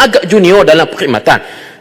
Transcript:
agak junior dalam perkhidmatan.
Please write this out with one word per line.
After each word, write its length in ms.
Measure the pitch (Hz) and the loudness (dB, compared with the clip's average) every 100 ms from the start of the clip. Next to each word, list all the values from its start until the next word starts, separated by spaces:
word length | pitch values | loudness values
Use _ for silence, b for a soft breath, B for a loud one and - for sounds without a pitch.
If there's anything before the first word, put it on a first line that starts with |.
| 254 | 2
agak 240 | 202 175 | 0 0
junior 320 | 208 175 196 | 0 2 2
dalam 240 | 185 160 160 | 2 2 0
perkhidmatan. 560 | - 165 117 - 123 - B B B | -4 -6 -4 0 -2 -4 B B B